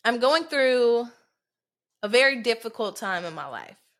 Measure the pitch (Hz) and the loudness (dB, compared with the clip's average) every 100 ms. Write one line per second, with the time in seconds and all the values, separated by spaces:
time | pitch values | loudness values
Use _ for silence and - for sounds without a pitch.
0 | 226 240 254 320 320 285 262 254 240 233 | 0 2 2 2 0 0 2 4 4 2
1 | 240 _ _ _ _ _ _ _ _ _ | -2 _ _ _ _ _ _ _ _ _
2 | 208 240 269 262 226 226 226 226 214 - | 0 4 4 2 -2 -2 -6 -6 -6 -6
3 | 202 180 175 156 139 113 - - _ | -6 -6 -6 -10 -12 -12 -14 -20 _